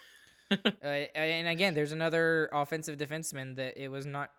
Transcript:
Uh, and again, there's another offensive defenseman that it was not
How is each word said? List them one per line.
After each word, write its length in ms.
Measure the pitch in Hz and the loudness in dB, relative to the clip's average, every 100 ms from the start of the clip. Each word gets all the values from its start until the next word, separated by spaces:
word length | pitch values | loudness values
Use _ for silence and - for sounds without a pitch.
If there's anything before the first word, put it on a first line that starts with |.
| - - - _ _ | -20 -20 -20 _ _
Uh, 340 | 202 208 202 143 143 143 | 0 0 -2 -2 -2 -2
and 320 | 156 160 165 170 | 0 0 2 0
again, 280 | 165 196 | 2 2
there's 180 | 151 147 | 2 0
another 580 | 156 165 165 165 160 156 | 0 2 4 4 4 4
offensive 460 | 147 143 160 160 143 | 2 0 -2 -6 -6
defenseman 560 | 143 156 156 143 131 | -4 -4 -6 -8 -8
that 220 | 131 131 - | -6 -6 -6
it 120 | 135 | -6
was 160 | 139 | -6
not 280 | 139 143 143 | -6 -6 -6